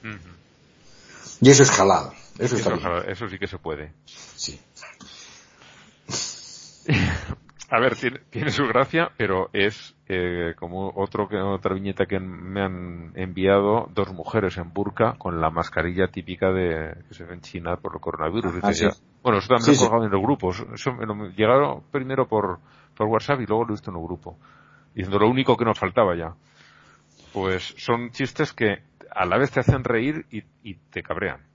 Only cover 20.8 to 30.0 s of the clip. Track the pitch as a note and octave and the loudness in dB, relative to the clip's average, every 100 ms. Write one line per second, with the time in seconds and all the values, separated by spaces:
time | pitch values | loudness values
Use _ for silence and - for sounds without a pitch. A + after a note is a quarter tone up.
20.8 | C#3 B2 A2 G#2 G#2 F#2+ G#2+ C3 C#3+ C#3 | -6 -6 -8 -8 -8 2 4 6 4 -4
21.8 | - C#3+ C3 C3+ B2+ G#2+ G2+ E2+ _ - | -6 -6 -2 -2 0 0 0 -6 _ -20
22.8 | _ - G#2+ A2 - C#3 G2+ A2 A2+ G#2 | _ -4 0 0 0 -2 0 0 0 -4
23.8 | - F2 E2 E2+ F2 E2+ - - _ _ | -8 -10 -8 -10 -10 -20 -20 -20 _ _
24.8 | _ - F#2+ G2+ G#2+ B2+ C3 A#2 A2+ G#2 | _ -10 -2 4 4 4 4 4 4 2
25.8 | F#2+ A2 G2+ E2+ E2 E2 _ _ - - | 0 2 2 2 -6 -12 _ _ -20 -20
26.8 | - _ _ _ - G2+ F#2+ F#2 - - | -20 _ _ _ -12 -4 -2 -2 -6 -8
27.8 | - A#2 A#2+ - C3+ - D3 - A2 G2 | -2 -2 -2 -6 -6 -2 -4 0 0 0
28.8 | _ _ - - F2+ G#2 C3+ - B2 C3+ | _ _ -10 -2 0 2 2 2 2 0
29.8 | B2 A2+ | 0 0